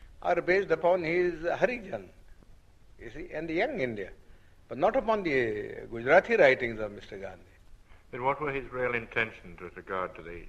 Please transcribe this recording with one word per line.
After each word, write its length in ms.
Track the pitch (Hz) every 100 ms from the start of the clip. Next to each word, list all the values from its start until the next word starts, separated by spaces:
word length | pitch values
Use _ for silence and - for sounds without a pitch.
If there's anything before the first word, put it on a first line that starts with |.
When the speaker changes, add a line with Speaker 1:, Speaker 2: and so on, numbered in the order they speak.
| - -
Speaker 1:
are 180 | - 175
based 320 | 160 190 180
upon 320 | 156 170 185
his 300 | 160 175 180
Harijan, 720 | 165 170 123 190 240 202 120 92 - - - - - - - - -
you 100 | 113
see, 140 | 143 160
and 160 | 156 165
the 60 |
Young 260 | 160 262 240
India, 300 | 131 107 90 - - - - - -
but 100 | 120
not 180 | 190 247
upon 260 | 214 214
the 520 | 175 135 113 104 110 - 113
Gujarati 440 | 117 123 170 196
writings 460 | 226 143 131 120 110
of 100 | 107
Mister 280 | 101 - 98
Gandhi. 260 | 95 92 - - - - - - -
Speaker 2:
Then 140 | 127
what 160 | 131 139
were 120 | 147
his 160 | 139 120
real 220 | 127 123
intentions 680 | 120 113 120 110 - 92 82
with 160 | 87 92
regard 400 | 87 95 90 -
to 60 |
the 200 | 82 87